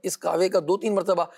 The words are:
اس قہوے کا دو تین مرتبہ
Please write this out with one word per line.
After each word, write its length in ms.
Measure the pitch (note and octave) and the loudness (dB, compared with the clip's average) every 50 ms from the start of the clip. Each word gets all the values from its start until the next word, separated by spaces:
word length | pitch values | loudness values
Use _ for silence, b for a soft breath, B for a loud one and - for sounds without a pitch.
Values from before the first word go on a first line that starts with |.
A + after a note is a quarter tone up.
| - | -8
اس 160 | F#3 - - | -8 -8 -4
قہوے 300 | - E3+ E3 E3 F#3 F#3 | -4 -2 0 2 0 2
کا 100 | F#3+ F#3 | 2 0
دو 180 | D#3 D3 F#3 | 2 2 -2
تین 180 | G#3 - A3 G#3 | 0 0 0 0
مرتبہ 300 | G3 F3 G3+ F#3 E3+ E3+ B B | 0 0 0 0 0 0 B B